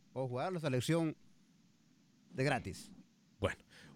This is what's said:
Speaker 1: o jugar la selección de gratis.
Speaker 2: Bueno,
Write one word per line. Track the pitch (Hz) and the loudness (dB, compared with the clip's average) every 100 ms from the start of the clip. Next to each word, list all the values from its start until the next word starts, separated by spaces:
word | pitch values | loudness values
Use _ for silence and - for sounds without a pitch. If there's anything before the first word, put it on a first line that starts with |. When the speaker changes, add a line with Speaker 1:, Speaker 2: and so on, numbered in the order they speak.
| - | -12
Speaker 1:
o | 127 131 | -6 -4
jugar | 123 170 | -2 -2
la | 180 | -2
selección | 151 127 120 165 160 - - - _ _ - _ _ - _ _ - | 2 2 4 2 2 -2 -14 -20 _ _ -20 _ _ -20 _ _ -12
de | - | 0
gratis. | 135 127 98 - - - - _ _ - | 2 2 -2 -10 -12 -20 -20 _ _ -2
Speaker 2:
Bueno, | - - - - - | -2 -2 -12 -20 -8